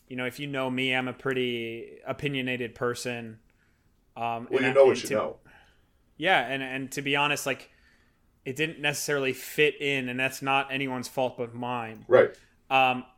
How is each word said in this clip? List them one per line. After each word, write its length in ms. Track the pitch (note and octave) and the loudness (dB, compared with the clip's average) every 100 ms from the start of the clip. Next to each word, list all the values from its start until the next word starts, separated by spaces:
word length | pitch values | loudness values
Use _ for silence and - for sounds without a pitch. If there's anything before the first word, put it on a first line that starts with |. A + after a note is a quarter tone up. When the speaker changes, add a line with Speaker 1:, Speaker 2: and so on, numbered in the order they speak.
| - | -14
Speaker 1:
you 80 | B2+ | -6
know, 100 | B2+ | -6
if 140 | B2 | -6
you 80 | C#3+ | -6
know 200 | C3+ C3 | -2 -2
me, 260 | B2+ C3 B2+ | 0 0 0
I'm 100 | B2+ | -2
a 60 | |
pretty 880 | B2 C#3 C3 B2 A#2+ A#2 A2+ - C#2+ - | -4 -2 0 0 -2 -4 -8 -12 -14 -8
opinionated 680 | B2+ D3 C#3 B2+ B2 A#2+ | -4 -4 -2 -2 -4 -6
person. 640 | - B2 A#2 B2+ A#2+ A#2 A2 _ _ _ _ _ _ _ - | -4 -4 -2 -6 -8 -10 -16 _ _ _ _ _ _ _ -6
Um, 320 | A#2 A#2 A#2+ | -4 -4 -2
Speaker 2:
Well, 80 | B2+ | 0
Speaker 1:
and 20 | |
Speaker 2:
you 60 | C3 | 4
Speaker 1:
I, 60 | |
Speaker 2:
know 120 | C3+ C3+ | 8 8
what 40 | |
Speaker 1:
and 100 | A2+ | 8
Speaker 2:
you 60 | - | 0
Speaker 1:
to 60 | |
Speaker 2:
know. 220 | G#2+ - - _ - _ _ _ _ _ - | -2 -2 -8 _ -20 _ _ _ _ _ -4
Speaker 1:
Yeah, 240 | E3 F3+ A#2+ | 2 4 2
and, 160 | C3+ | -2
and 280 | C3 C3 C3 | -4 -6 -8
to 80 | D3 | -6
be 140 | C#3 C#3+ | 0 2
honest, 300 | D3 C#3+ C#3 | 2 0 -2
like, 240 | B2+ - _ _ _ _ _ _ _ | -4 -6 _ _ _ _ _ _ _
it 120 | - B2+ | -10 -4
didn't 240 | D#3+ C3+ | -4 -2
necessarily 520 | C#3+ C#3+ - C#3+ C3+ | -4 -2 0 0 0
fit 480 | - - - D3+ - | -2 -6 2 2 2
in, 280 | C#3+ C#3 B2+ | -2 -2 -2
and 100 | B2 | -2
that's 240 | C3 C3 | -2 -2
not 280 | C3+ C3+ C3+ | 0 0 0
anyone's 360 | C3+ C3+ B2+ A#2+ | -2 -4 -4 -6
fault 300 | - B2+ - | -2 -4 -2
but 160 | A#2 | -8
mine. 500 | A#2 A#2+ B2 A2+ A2 - | -6 -6 -6 -6 -10 4
Speaker 2:
Right. 260 | A#2+ - - _ _ - | 6 6 2 _ _ 0
Speaker 1:
Um, 340 | C3+ C3 B2 - | 4 4 2 -6